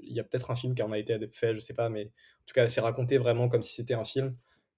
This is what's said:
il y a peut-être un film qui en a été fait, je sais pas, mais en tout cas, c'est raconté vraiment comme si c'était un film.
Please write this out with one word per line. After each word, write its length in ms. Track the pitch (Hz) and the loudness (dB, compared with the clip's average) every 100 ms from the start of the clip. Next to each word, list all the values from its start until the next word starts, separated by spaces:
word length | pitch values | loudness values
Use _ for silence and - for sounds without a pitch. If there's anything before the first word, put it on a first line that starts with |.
il 100 | - | -10
y 80 | 117 | -8
a 40 | |
peut-être 260 | - 127 123 | -4 -4 -4
un 40 | |
film 200 | 123 127 | -4 -2
qui 80 | 123 | -2
en 100 | 107 | -2
a 60 | 107 | -2
été 200 | 107 110 107 | -2 -2 -4
fait, 240 | - 117 | -2 0
je 60 | 110 | 0
sais 140 | - | -4
pas, 160 | 113 117 | -2 -2
mais 140 | 110 | -2
en 400 | 104 _ - _ - | -8 _ -20 _ -4
tout 80 | |
cas, 120 | - 117 | 4 4
c'est 120 | 120 | 4
raconté 380 | 113 117 123 135 | 0 0 2 4
vraiment 300 | 120 117 123 | 4 4 4
comme 140 | 120 | 2
si 120 | 110 | 0
c'était 200 | - 120 | -6 -4
un 100 | 117 | -4
film. 300 | 110 135 131 123 _ _ _ | -2 -2 -2 -4 _ _ _